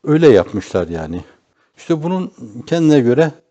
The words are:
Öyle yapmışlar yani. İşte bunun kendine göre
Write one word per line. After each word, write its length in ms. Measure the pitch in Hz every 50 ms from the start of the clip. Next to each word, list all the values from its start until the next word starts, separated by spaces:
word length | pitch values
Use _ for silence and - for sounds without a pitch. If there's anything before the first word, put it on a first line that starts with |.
| -
Öyle 240 | 151 151 156 170 147
yapmışlar 600 | 117 92 87 - - 101 - - - 95 85 82
yani. 360 | 85 82 80 78 85 87 80 _ _ _ _ _ _ _ _ _ _
İşte 260 | _ - - 170 156
bunun 300 | 151 175 190 185 180 - _ - 123 107 - 123 -
kendine 340 | - 165 170 165 156 151 143
göre 300 | 120 120 123 139 165 156 147 _ _ _